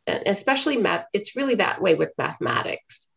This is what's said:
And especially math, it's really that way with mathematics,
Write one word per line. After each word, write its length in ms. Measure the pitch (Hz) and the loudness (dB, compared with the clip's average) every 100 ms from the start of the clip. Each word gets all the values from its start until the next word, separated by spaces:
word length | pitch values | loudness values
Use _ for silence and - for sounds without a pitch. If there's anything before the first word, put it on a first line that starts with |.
| - | -4
And 180 | - - | -2 0
especially 500 | 196 - 269 302 269 | 0 2 2 2 2
math, 280 | 202 170 - | 2 0 -2
it's 220 | 202 208 262 | -4 -4 -4
really 200 | 277 220 | -2 2
that 260 | 185 - | 0 2
way 140 | 185 156 | 2 2
with 180 | 160 - | 0 -2
mathematics, 880 | 135 - 120 117 - - - - - | -4 -2 -2 -2 -2 -6 -10 -12 -12